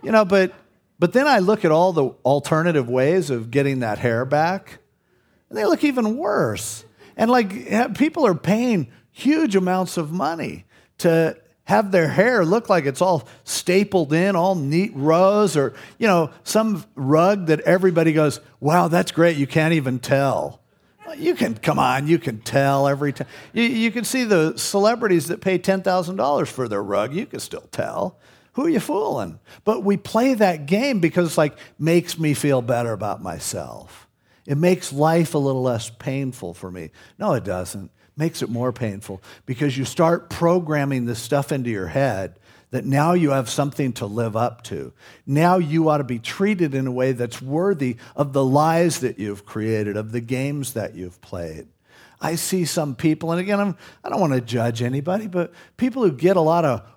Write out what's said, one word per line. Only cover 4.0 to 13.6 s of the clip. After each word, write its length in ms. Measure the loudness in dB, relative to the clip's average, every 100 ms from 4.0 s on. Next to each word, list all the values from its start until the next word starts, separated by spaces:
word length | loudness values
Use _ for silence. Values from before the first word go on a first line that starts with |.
| 0 0
back, 540 | 0 0 0 -2 -8 -20 _ _ _ _ _ _ _
and 80 | -2
they 80 | 0
look 180 | 2
even 320 | 2 0 -2 -2
worse. 680 | -2 0 0 -2 -8 -12 -18 _ -20
And, 160 | -2 2
like, 380 | 2 2 -6 -4
ha-, 200 | 0 0
people 360 | 0 0 2
are 100 | 2
paying 560 | 2 0 0 2 0 -2 -10 _
huge 420 | -4 0 2 2
amounts 440 | 2 2 0 -2 -4
of 140 | -6
money 520 | -2 -2 -4 -8 -10 -16 _ _ _
to 380 | 2 4 2 -2 _ _ 0
have 260 | 0 2
their 160 | 2 2
hair 360 | 2 2 4
look 240 | 2 0 2
like 160 | 0
it's 160 | 2 0
all 260 | 0 0 -2 -18
stapled 680 | -10 -6